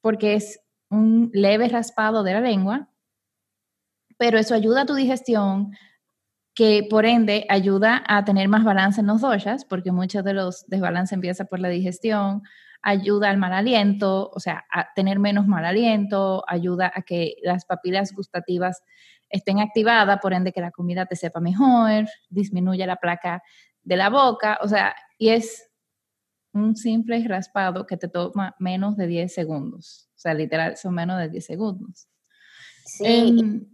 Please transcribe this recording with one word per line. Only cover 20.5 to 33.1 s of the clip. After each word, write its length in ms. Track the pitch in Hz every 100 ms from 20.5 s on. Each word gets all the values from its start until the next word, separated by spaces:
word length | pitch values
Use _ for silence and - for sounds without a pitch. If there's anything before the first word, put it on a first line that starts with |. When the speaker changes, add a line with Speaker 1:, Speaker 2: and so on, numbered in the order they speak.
Speaker 1:
que 80 | 180
la 100 | 175
comida 360 | - 175 175 180
te 100 | 170
sepa 240 | 170 170
mejor, 680 | 170 190 269 247 220 214 214 - _
disminuye 580 | 190 202 185 185 185 185
la 100 | 180
placa 460 | 175 175 180 180 - _ _ _
de 140 | - 175
la 140 | 196
boca, 480 | 269 262 226 214 214
o 80 | 208
sea, 260 | 208 196 - - -
y 140 | 220
es 400 | 226 226 - _ _ _ _ _ _ _ _ _
un 240 | 202 214 220
simple 480 | 233 226 226 233 226
raspado 600 | 190 185 202 190 185 -
que 100 | 175
te 120 | 175
toma 460 | 175 175 202 190 -
menos 400 | 180 185 202 208
de 80 | 175
diez 260 | 170 180
segundos, 800 | 180 160 156 - - - - _
o 40 | _
sea, 160 | 170
literal, 420 | 156 151 160 165 -
son 180 | 190
menos 240 | 175 170 185
de 120 | 160
diez 160 | 180 -
segundos. 600 | 165 220 185 220 - _ _ _ _ _ - - _
Speaker 2:
Sí, 200 | - -
Speaker 1:
Em, 600 | 214